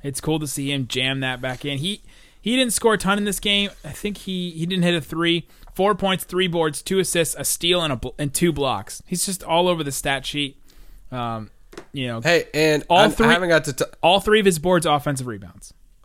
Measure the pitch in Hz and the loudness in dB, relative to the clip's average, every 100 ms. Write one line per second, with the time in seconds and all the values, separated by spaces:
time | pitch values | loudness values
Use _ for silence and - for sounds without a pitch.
0 | 143 135 - 143 147 147 139 139 123 127 | -10 -6 -2 -2 -2 -6 -4 -4 -2 -2
1 | 131 135 131 123 131 123 147 139 180 208 | -2 -2 -4 -4 -6 -6 -6 -6 -6 -8
2 | - - - - 208 254 247 - 226 202 | -12 -20 -20 -10 -2 0 0 2 2 2
3 | 185 208 208 185 208 202 202 - 143 - | 2 0 0 -2 0 0 0 -6 -16 -8
4 | 208 196 190 185 175 160 170 185 175 170 | -8 -8 -8 -6 -6 -4 -2 2 2 2
5 | - 160 170 170 - - - - 196 190 | -2 -2 0 0 -2 -14 -10 0 2 2
6 | 190 185 - 180 185 170 156 143 - 190 | 0 -2 -2 -2 0 2 0 -2 -2 0
7 | 165 175 156 143 131 - 170 175 156 120 | 2 0 0 -2 -4 -2 0 0 0 -4
8 | 127 - 143 - 175 143 135 101 98 - | -6 -6 -4 0 0 2 0 -2 -6 -14
9 | - 180 - 185 - 165 180 170 143 135 | -8 -6 -4 -6 0 2 2 0 -2 -4
10 | 147 135 - 147 139 - - - - - | -4 -4 -4 -4 -6 -8 -20 -20 -20 -20
11 | - 127 117 113 107 - - - - 139 | -12 -8 -6 -6 -10 -18 -20 -20 -12 -8
12 | 123 113 143 170 - 151 156 151 - 175 | -6 -2 2 2 2 2 2 2 4 6
13 | 202 143 226 175 180 160 147 127 - - | 6 6 4 4 4 2 2 -2 -4 0
14 | 165 190 214 214 196 160 175 180 160 147 | 4 4 4 4 4 2 2 2 2 0
15 | 147 135 123 101 92 - - - - _ | 0 -4 -6 -10 -14 -20 -20 -20 -20 _